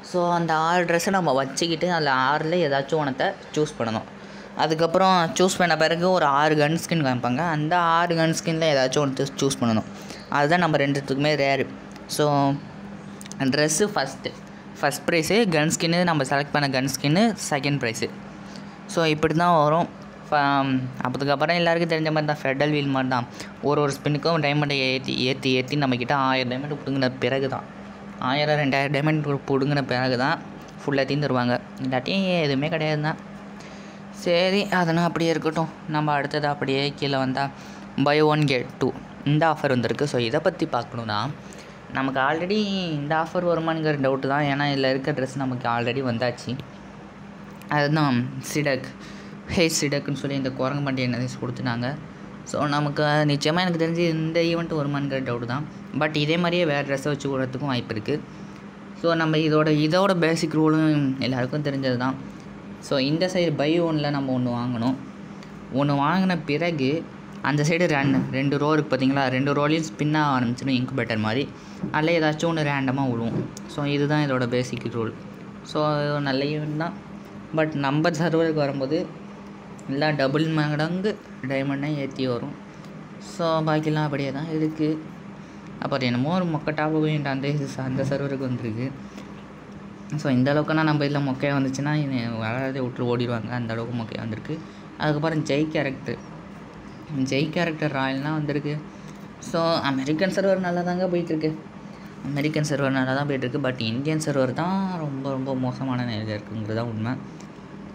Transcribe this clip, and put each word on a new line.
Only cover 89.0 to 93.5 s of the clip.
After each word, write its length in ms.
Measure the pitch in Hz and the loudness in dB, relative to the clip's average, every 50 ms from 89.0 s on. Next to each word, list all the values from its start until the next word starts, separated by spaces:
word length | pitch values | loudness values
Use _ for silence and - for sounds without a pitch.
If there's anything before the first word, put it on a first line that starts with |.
| - - - - - - - - - - - - - - - - - - - - - - 147 | -14 -14 -14 -14 -14 -14 -16 -16 -16 -16 -18 -18 -16 -16 -16 -16 -16 -16 -16 -14 -10 -8 -6
So, 160 | 147 147 147 | -4 0 2
இந்த 220 | 127 123 127 143 143 | 2 4 4 4 4
அளவுக்குன்னா 280 | 151 147 147 156 156 | 2 2 2 2 2
நம்ம 220 | 160 156 151 147 143 | 2 2 2 2 2
இதுல 160 | 143 147 143 143 135 | 0 0 0 0 -2
மொக்கையா 240 | 131 131 143 143 143 | -2 -2 0 0 2
வந்துச்சுன்னா, 360 | 139 135 131 131 139 139 147 | 2 0 0 -2 -2 -2 0
இனி 260 | 151 151 147 139 131 120 117 | 0 0 0 0 -2 -2 -2
விளையாடுறதே 540 | 117 117 113 113 110 117 127 135 135 131 139 | -2 -4 -4 -4 -2 -2 -2 -2 -4 -4 -4
விட்டு 360 | 127 120 123 - 127 120 120 | -4 -4 -4 -2 0 0 2
ஓடிடுவாங்க. 340 | 120 123 117 120 113 104 117 | 0 0 0 -2 -2 -4 -4